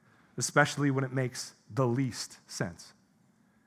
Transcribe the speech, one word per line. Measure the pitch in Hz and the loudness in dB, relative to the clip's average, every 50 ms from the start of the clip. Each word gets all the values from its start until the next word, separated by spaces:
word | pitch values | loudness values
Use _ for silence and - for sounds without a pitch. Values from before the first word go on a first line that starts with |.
| _ _ _ _ _ _ _ | _ _ _ _ _ _ _
especially | - 117 - - 147 147 - - 139 143 139 | -4 -2 2 6 6 6 4 4 0 0 2
when | 131 135 131 | 2 2 0
it | 131 | 0
makes | 131 131 127 120 - - - - - _ _ - 107 | 0 -2 -2 -2 -4 -8 -12 -12 -14 _ _ -6 -2
the | 131 131 | 0 2
least | 120 117 135 135 120 - - - - - - _ | 2 2 0 0 -2 -4 -6 -10 -12 -14 -20 _
sense, | - - - - 87 85 - - - - _ _ _ _ _ _ _ _ _ _ _ _ _ _ | -12 -8 -6 -6 -6 -8 -12 -18 -20 -20 _ _ _ _ _ _ _ _ _ _ _ _ _ _